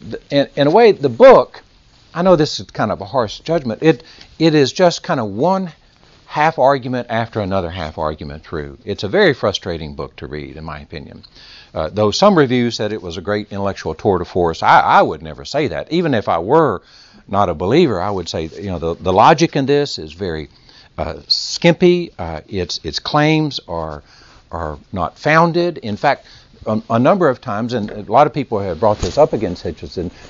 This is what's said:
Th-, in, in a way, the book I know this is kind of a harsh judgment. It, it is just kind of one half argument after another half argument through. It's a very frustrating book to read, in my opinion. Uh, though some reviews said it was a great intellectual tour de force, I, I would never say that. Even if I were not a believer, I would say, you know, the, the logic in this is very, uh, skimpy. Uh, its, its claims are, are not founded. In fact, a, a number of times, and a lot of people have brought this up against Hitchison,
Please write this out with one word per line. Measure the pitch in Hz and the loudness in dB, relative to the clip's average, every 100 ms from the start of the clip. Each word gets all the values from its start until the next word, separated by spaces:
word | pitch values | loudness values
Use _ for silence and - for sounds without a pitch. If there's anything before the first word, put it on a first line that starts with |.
Th-, | 98 113 - | -14 -14 -2
in, | 143 139 - | 0 0 0
in | 143 | 2
a | |
way, | 190 233 | 6 6
the | 135 139 | 4 0
book | 117 262 196 127 - - _ _ _ _ | 6 8 8 6 -6 -20 _ _ _ _
I | 160 | -2
know | 185 175 | 2 4
this | 151 - | 2 -4
is | 98 | -10
kind | - 117 | -6 -4
of | 82 | -4
a | |
harsh | 98 127 107 - | -4 -4 -4 -6
judgment. | - 170 127 104 | -4 -4 -4 0
It, | 156 156 - - - - | 2 0 -2 -20 -18 -2
it | 160 | 2
is | 151 131 | 4 2
just | - 180 - | 2 0 0
kind | - 156 | -4 -4
of | 110 | -4
one | 98 160 190 180 - _ _ _ _ - | -2 0 0 -4 -12 _ _ _ _ -8
half | - 156 156 | 0 0 2
argument | 131 139 123 123 120 | 2 2 0 -6 -4
after | 110 117 113 | -4 -4 -4
another | 98 98 85 | -2 -2 -4
half | 92 80 82 | -6 -8 -6
argument | 78 78 76 73 | -6 -6 -10 -14
through. | - 82 71 69 | -10 -10 -10 -10
It's | - 101 | -10 -6
a | 98 | -2
very | 170 202 | 2 2
frustrating | 131 110 95 98 82 78 | 2 -2 -4 -6 -8 -8
book | 73 69 - | -10 -12 -12
to | 73 | -12
read, | 73 69 67 | -12 -12 -14
in | |
my | 80 76 | -14 -14
opinion. | 71 78 67 - - - - - - | -14 -16 -16 -20 -20 -20 -20 -20 -12
Uh, | - 78 | -6 -4
though | 95 107 | 0 0
some | 98 202 185 | 4 4 4
reviews | 135 123 120 113 | 4 2 0 -2
said | 107 | -6
it | 107 | -6
was | 90 85 | -8 -8
a | |
great | 87 104 104 | -4 -4 -4
intellectual | 101 98 92 - | -6 -6 -6 -8
tour | 78 110 92 | -2 0 0
de | |
force, | 82 95 85 82 | 0 -2 -2 2
I, | 107 151 | 4 6
I | 80 165 | 6 4
would | 190 76 | 2 -2
never | 78 98 | -10 -14
say | - - 139 | -8 -4 -4
that. | 78 - | -4 -4
Even | 170 170 | -2 0
if | 120 - | 0 0
I | 85 | -2
were | 90 156 151 92 - - _ - - | 2 2 2 0 -8 -20 _ -20 -6
not | 98 98 | -2 0
a | |
believer, | 78 90 139 170 95 | 0 0 2 2 0
I | 95 | -4
would | 98 85 | -6 -6
say, | 92 80 | -8 -8
you | - 98 | -10 -8
know, | 87 | -6
the, | 82 | -4
the | 85 85 | -4 0
logic | 92 127 160 165 151 | 6 6 6 2 0
in | 131 | 0
this | 143 143 - | 0 0 -6
is | 78 | -12
very, | 80 98 80 - _ _ - _ - | -10 -8 -6 -8 _ _ -20 _ -10
uh, | 78 - - | -8 -8 -4
skimpy. | - - - 170 170 180 175 170 - | -4 -4 -2 0 4 4 2 -2 -10
Uh, | 85 80 - | -10 -10 -8
its, | 98 87 - | -6 -6 -8
its | 82 76 | -8 -10
claims | - 147 151 156 156 - - | -4 0 2 2 0 -6 -10
are, | 85 80 73 - _ - - _ | -8 -8 -10 -16 _ -20 -20 _
are | 85 80 73 - | -10 -8 -10 -10
not | 95 82 - | -6 -6 -4
founded. | 143 160 170 165 175 160 | 0 2 2 2 -2 -4
In | 113 104 | -8 -2
fact, | 147 131 - - _ _ - | 0 0 -4 -20 _ _ -4
a, | 107 - | -4 -2
a | 117 | 2
number | 135 196 165 | 2 4 2
of | 123 | 0
times, | - 104 117 | -4 -6 -4
and | 120 104 | -4 -6
a | 107 | -8
lot | 98 117 147 | 0 4 4
of | |
people | 151 123 107 | 2 -4 -4
have | 98 82 | -4 0
brought | 107 107 | 0 2
this | 95 85 | 0 2
up | 151 | 2
against | - 101 87 | 2 -4 -6
Hitchison, | 92 80 80 - 87 - | -8 -10 -10 -8 -8 -10